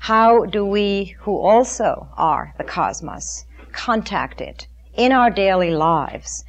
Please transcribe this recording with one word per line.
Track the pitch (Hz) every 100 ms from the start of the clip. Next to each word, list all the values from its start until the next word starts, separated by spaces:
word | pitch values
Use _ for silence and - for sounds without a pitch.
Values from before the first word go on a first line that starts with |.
how | - 220 226 233
do | 185 214 202
we, | 202 202 196 190 -
who | - 190
also | 180 226 254 - 202 - - -
are | 160 143 151 -
the |
cosmos, | 156 185 147 - - 80 - - - - -
contact | - - 220 - 190 127 -
it | - - - - -
in | - 247
our | 262 240
daily | 196 196 185 175
lives? | 160 160 160 135 - - -